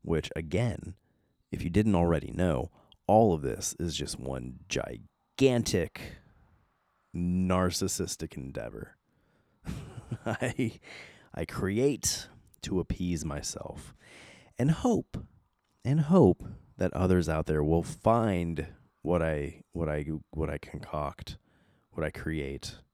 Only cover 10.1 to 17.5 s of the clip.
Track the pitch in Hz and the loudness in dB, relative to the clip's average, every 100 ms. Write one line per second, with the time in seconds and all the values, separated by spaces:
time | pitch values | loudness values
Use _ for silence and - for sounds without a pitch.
10.1 | 120 113 107 123 - 117 - - - - | -8 -6 -4 -4 -2 -4 -6 -20 -20 -20
11.1 | - - - 82 - 95 104 139 131 - | -20 -16 -10 -8 -4 -2 2 0 0 -4
12.1 | - - - _ _ - 92 82 - 90 | -6 -10 -20 _ _ -4 -4 -2 -4 -2
13.1 | 85 73 71 - - - - - - - | -2 -4 -6 -8 -10 -12 -14 -16 -20 -20
14.1 | - - - - - 135 160 247 220 - | -20 -20 -20 -20 -2 0 2 2 0 -2
15.1 | - - _ _ _ _ _ 120 151 147 | -10 -12 _ _ _ _ _ 0 2 6
16.1 | 185 107 85 - - - - 92 - 92 | 8 8 6 -4 -16 -20 -2 -2 2 4
17.1 | 92 80 78 78 | 4 4 0 0